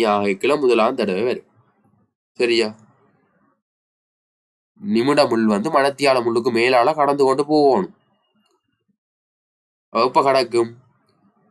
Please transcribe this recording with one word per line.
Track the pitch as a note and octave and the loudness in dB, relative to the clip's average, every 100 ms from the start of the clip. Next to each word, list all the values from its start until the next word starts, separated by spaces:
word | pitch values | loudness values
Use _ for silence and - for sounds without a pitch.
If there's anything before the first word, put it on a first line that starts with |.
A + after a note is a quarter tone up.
| A2 | 2
ஆகைக்குள்ள | G#2 G2+ G2 B2 D3+ | 0 -2 -2 -2 0
முதலாம் | C3 A2+ A2 C3 | 2 2 0 -2
தடவை | G2+ F#2 | -4 -4
வரும். | B2 - - _ _ _ _ _ _ _ _ - | -4 -6 -12 _ _ _ _ _ _ _ _ -4
சரியா? | A#2+ A#2 A2 A2 _ _ _ _ _ _ _ _ _ _ _ _ _ _ _ _ _ _ _ _ | -2 0 -2 -8 _ _ _ _ _ _ _ _ _ _ _ _ _ _ _ _ _ _ _ _
நிமிட | G2+ A2 C3+ D3 C3 | -4 -2 0 2 2
முள் | A2+ G#2+ | 2 0
வந்து | G2+ - | 0 0
மணத்தியால | D3 C#3 C#3 C#3 B2+ | 0 0 0 0 0
முள்ளுக்கு | A#2 A#2 A#2+ | 0 -2 -2
மேலால | A2+ B2 B2+ B2 D#3 | 0 2 2 2 0
கடந்து | C#3+ C#3+ C3+ | -2 2 0
கொண்டு | C3+ C#3+ | 0 0
போகணும். | D3+ C#3+ A#2 F#2 - _ _ _ _ _ _ _ _ _ _ _ _ _ _ _ _ _ _ _ | 2 4 2 -2 -10 _ _ _ _ _ _ _ _ _ _ _ _ _ _ _ _ _ _ _
எப்ப | A2+ B2+ D#3 | -2 0 0
கடக்கும்? | C#3 C3+ A#2+ A#2+ A#2 A#2 _ _ _ _ _ _ _ | 2 0 0 -2 -4 -8 _ _ _ _ _ _ _